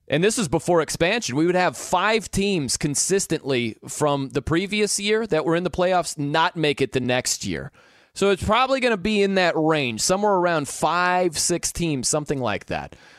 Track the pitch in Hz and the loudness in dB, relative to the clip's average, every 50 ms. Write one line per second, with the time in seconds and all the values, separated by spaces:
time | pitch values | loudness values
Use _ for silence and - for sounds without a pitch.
0 | _ - - 151 175 214 214 262 202 143 170 160 - - 180 165 151 - - - | _ -2 0 2 2 2 2 0 -2 0 -2 -2 0 2 2 2 2 0 0 0
1 | 165 175 220 240 - - 120 147 160 175 175 180 180 160 123 - - - - 175 | 0 0 0 -2 -2 -2 0 0 2 2 2 2 2 0 0 -4 -4 -2 0 2
2 | 185 214 226 220 190 - - 190 196 202 196 170 139 117 - - - 151 139 - | 2 2 0 0 -2 -4 -2 -2 0 0 0 -2 -2 -2 -4 -2 -2 -2 -2 -2
3 | - - 185 196 - - 165 147 - 139 135 123 120 110 - - - 131 - - | 0 0 0 0 0 -2 -4 -4 -2 0 0 0 0 -2 -6 -8 -14 -10 -4 0
4 | 151 147 143 139 135 127 113 139 - - 160 170 196 185 208 208 208 202 - - | 0 0 0 0 -2 -4 -6 -6 -2 0 0 0 0 0 -2 -2 0 0 -2 -2
5 | 202 208 214 220 233 208 160 156 139 165 165 170 180 175 - - 180 185 185 180 | 0 0 0 0 0 0 0 0 2 2 0 0 0 -2 -2 0 0 2 2 0
6 | 160 - - 156 143 143 151 160 165 180 - 165 151 147 139 - 135 - - 135 | 0 -2 -4 -6 -4 0 0 2 0 0 0 0 0 0 2 0 0 0 0 -2
7 | 123 120 123 127 120 - - - - 101 82 69 - 135 _ - - - _ _ | 0 0 0 0 0 -2 -4 -4 -4 -6 -6 -6 -8 -12 _ -20 -20 -20 _ _
8 | _ _ - - 190 202 196 - - 190 214 240 254 247 269 262 240 247 226 185 | _ _ -4 0 2 2 2 2 0 0 2 2 2 2 0 0 2 0 0 0
9 | 170 214 214 202 196 196 196 185 180 170 135 160 156 156 160 151 139 120 113 104 | 0 0 2 2 2 2 2 2 2 2 2 2 2 2 2 2 0 -2 -2 -2
10 | - - 185 196 208 208 196 180 175 175 170 156 143 - - - - 151 165 175 | 0 0 0 2 2 2 4 4 2 2 2 0 -2 -4 -4 -2 0 0 2 2
11 | 180 180 180 180 180 175 151 - - - 175 160 - - - - 175 160 147 131 | 2 2 2 2 2 0 0 -2 -2 0 -2 -2 -4 -6 -4 -2 -2 -2 -2 -2
12 | 113 - - 151 151 - 151 135 123 110 101 90 - - 82 76 71 - - - | -2 -2 -2 -2 -2 -2 -4 -2 -2 -2 -2 -4 -4 -6 -6 -6 -6 -10 -16 -20
13 | - - - | -20 -20 -20